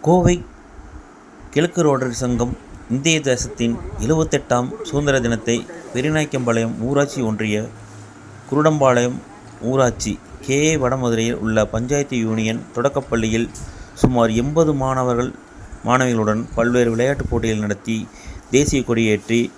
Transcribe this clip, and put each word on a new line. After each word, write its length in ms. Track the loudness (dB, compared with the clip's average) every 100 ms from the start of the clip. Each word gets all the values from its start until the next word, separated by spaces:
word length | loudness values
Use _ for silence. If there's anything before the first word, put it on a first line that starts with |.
கோவை 440 | 4 4 4 0 -4 -20 -20 -20 -20 -20 -20 -20 -20 -20 -4
கிழக்கு 320 | -2 0 2
ரோட்டரி 320 | 2 2 -2
சங்கம் 440 | -4 -2 -2 -2 -4 -12 -20 -4
இந்திய 320 | 0 2 2
தேசத்தின் 560 | 2 -2 -2 -4 -2 -2 -8 -6
எழுபத்தெட்டாம் 800 | 0 2 2 -2 0 -2 -2 -8
சுதந்திர 360 | -4 -2 0 0
தினத்தை 460 | 0 -2 -2 -2 -4 -16 -8
பெரியநாயக்கம்பாளையம் 840 | -4 -2 -2 -2 -2 0 0 0 -4
ஊராட்சி 420 | -2 0 0 -2
ஒன்றிய 460 | -2 -2 -2 -2 -4 -12 -20 -20 -20 -20 -20 -20 -2
குருடம்பாளையம் 680 | 2 2 4 4 4 0 -4 -12 -20 -20 -8
ஊராட்சி 580 | -2 2 2 2 0 0 -10 -14
கே 240 | 0 2 4
ஏ 120 | 4
வடமதுரையில் 580 | 2 2 2 2 0 0
உள்ள 300 | 2 2 2
பஞ்சாயத்து 540 | 0 0 0 0 -2
யூனியன் 460 | 0 0 0 -2 -6 -2
தொடக்கப்பள்ளியில் 760 | 0 0 -2 -2 0 0 -2 -6 -16 -16 -20
சுமார் 360 | 0 2 4 2
எண்பது 440 | 2 0 2 2
மாணவர்கள், 600 | 2 -2 0 0 0 -2 -8 -20 -20 -18 -10 0
மாணவிகளுடன் 600 | 2 2 2 0 0 -2 0
பல்வேறு 340 | 2 4 2
விளையாட்டுப் 400 | 2 0 0 -2
போட்டிகள் 300 | -2 -2 -2
நடத்தி, 480 | -2 -4 -4 -6 -6 -14 -18 -18 0
தேசிய 300 | 2 4 0
கொடியேற்றி 680 | 0 2 2 0 0 0 0